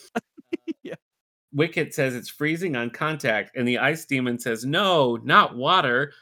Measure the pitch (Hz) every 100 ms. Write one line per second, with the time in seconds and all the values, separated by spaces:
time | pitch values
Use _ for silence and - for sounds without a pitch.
0 | - 226 - - - 330 - 311 - -
1 | _ _ _ _ _ 139 165 170 147 -
2 | 135 123 104 - 151 165 185 131 120 -
3 | 156 156 131 110 101 131 123 120 127 160
4 | - 135 127 117 127 113 127 165 202 175
5 | 131 117 117 175 175 120 135 185 147 120
6 | 143 -